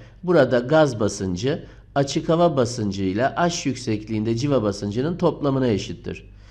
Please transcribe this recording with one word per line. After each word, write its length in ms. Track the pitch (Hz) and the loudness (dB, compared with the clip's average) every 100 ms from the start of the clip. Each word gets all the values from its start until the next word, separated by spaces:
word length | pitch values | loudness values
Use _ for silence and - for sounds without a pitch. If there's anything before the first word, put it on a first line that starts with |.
| - - | -18 -8
burada 360 | 175 170 131 123 | 2 4 6 4
gaz 420 | 127 156 147 113 | 4 4 4 2
basıncı 640 | 101 - 95 90 123 165 - - - | -2 -2 -4 -2 -2 -4 -8 -20 -6
açık 340 | 139 143 160 165 | -2 -2 -2 0
hava 280 | 165 175 139 | 2 2 2
basıncıyla 800 | 117 120 104 95 95 98 135 - | 0 0 -4 -2 -2 0 0 0
H 320 | 175 170 143 | -2 0 -4
yüksekliğinde 680 | 120 - 107 - 110 110 117 | -4 -4 -4 -2 -4 -2 0
civa 260 | 147 135 | 2 2
basıncının 540 | 107 98 104 104 147 175 | 0 -2 -4 -2 -2 0
toplamına 500 | 170 - 143 135 127 | -2 0 0 0 2
eşittir. 640 | 98 - - - 85 - - - | 0 -2 -10 -10 -12 -14 -20 -20